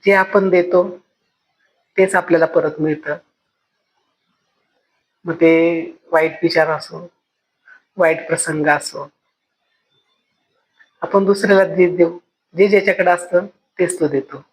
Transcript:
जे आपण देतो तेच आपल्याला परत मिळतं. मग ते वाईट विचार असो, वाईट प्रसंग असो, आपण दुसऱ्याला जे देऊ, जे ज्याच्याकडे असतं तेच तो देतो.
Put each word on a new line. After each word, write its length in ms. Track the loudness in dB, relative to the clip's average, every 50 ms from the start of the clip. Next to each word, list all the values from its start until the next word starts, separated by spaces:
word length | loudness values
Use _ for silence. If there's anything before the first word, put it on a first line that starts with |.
| _
जे 80 | 2 2
आपण 340 | 2 2 2 0 0 2 2
देतो 480 | 2 2 2 2 2 0 0 0 -6 -16 _ _ _ _ _ _ _ _ _ _ _ _ _ _ _ _ _ _ _
तेच 180 | 0 0 2 2
आपल्याला 300 | -2 0 2 2 2 2
परत 260 | 2 0 0 -2 -2 -4 -4
मिळतं. 380 | -4 -4 -4 -6 -6 -10 -10 -10 _ _ _ _ _ _ _ _ _ _ _ _ _ _ _ _ _ _ _ _ _ _ _ _ _ _ _ _ _ _ _ _ _ _ _ _ _ _ _ _ _
मग 80 | -10 -2
ते 480 | 2 2 4 4 4 2 2 0 -2 -6 -10 -14 _ _ _
वाईट 200 | 0 0 0 0 -4 -2 -4
विचार 240 | 0 2 2 0
असो, 440 | 0 -2 -6 -8 -14 -18 -18 -18 -20 _ _ _ _ _ _ _ _ _ _ _ _ -20 _ _ _ _
वाईट 300 | 0 0 0 0 -2 -4
प्रसंग 400 | -6 -6 -6 -4 -6 -4 -2 0
असो, 440 | 0 0 0 -2 -10 -14 -14 -16 -16 _ _ _ _ _ _ _ _ _ _ _ _ _ _ _ _ _ _ _ _ _ _ _ _ _ _ _ _ _ _ _ _ _ _ _ _ _ _
आपण 240 | -12 -2 -2 0 2
दुसऱ्याला 500 | 2 0 0 2 2 4 4 4 2 2
जे 220 | 2 2 2 4
देऊ, 220 | 2 0 0 0 -8 _ _ _ _ _ _ _
जे 100 | 0 2
ज्याच्याकडे 440 | 4 4 2 2 0 -2 0 2 0
असतं 340 | 0 0 -2 -2 -2 -2 -2 -2 _ _ _ _ _ -4
तेच 200 | -2 -2 -2 -2
तो 80 | -4
देतो. 380 | -2 -2 -4 -6 -6 -18 -20 -20 _